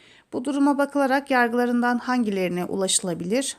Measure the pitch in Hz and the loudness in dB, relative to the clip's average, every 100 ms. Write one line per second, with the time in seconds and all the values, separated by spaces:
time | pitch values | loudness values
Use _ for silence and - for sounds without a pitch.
0 | - - _ 277 262 277 285 277 285 285 | -20 -20 _ -8 -4 2 2 2 0 2
1 | 262 277 277 254 240 240 240 240 240 240 | 2 0 0 2 2 2 0 2 0 0
2 | 247 254 214 190 180 180 175 190 190 - | 0 0 0 0 0 -2 -4 -2 0 0
3 | 185 165 175 240 269 | -2 -6 -2 -2 -2